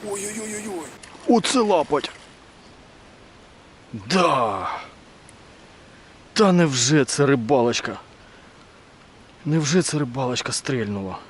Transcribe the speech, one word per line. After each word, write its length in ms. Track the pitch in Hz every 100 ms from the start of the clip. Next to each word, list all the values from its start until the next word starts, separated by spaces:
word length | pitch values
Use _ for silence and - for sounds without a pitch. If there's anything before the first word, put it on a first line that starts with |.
| 208
Ой-ой-ой-ой-ой! 760 | 202 202 214 214 214 214 202 151 - - - -
Оце 320 | 240 - 262
лапать! 520 | 214 180 147 143 - - - - - - - - - - - - - - - - - - -
Да! 760 | 113 101 180 170 139 113 98 90 - - - - - - - - - - - - - - - -
Та 180 | - 208
невже 540 | 180 165 131 120 151 127
це 200 | - 143
рибалочка? 760 | 139 110 135 120 117 - - - - - - - - - - - - - - - - 147
Невже 360 | 156 147 180
це 180 | 165 151
рибалочка 520 | 139 123 127 123 -
стрельнула? 680 | - - 131 104 101 95 90 -